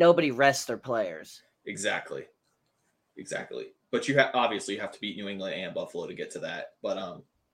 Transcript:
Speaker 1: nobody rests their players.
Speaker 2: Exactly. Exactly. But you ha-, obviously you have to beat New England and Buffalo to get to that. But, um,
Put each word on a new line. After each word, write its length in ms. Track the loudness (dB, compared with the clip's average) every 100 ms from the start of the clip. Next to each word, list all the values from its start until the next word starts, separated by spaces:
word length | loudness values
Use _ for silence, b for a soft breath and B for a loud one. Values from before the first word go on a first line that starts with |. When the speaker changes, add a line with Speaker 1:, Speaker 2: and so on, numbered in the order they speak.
| 8
Speaker 1:
nobody 240 | 8 4
rests 360 | 6 6 4 0
their 120 | -6
players. 640 | -2 -2 -2 -6 -14 -20 _ _
Speaker 2:
Exactly. 600 | -12 -4 -2 -2 -4 -10 -12 _ _ _ _ _ _ _ _ -16
Exactly. 560 | -8 -8 -6 -10 -10 _ -4
But 160 | -2 2
you 100 | 4
ha-, 140 | 4
obviously 400 | 4 2 0 -4
you 60 | -6
have 120 | -6
to 80 | -8
beat 160 | -8 -6
New 120 | -6
England 260 | -6 -6 -6
and 180 | -6
Buffalo 320 | -6 -6 -6 -8
to 80 |
get 160 | -8 -8
to 60 | -8
that. 340 | -8 -8 -10 _
But, 160 | -4 -4
um, 280 | -6 -10 -18 _ _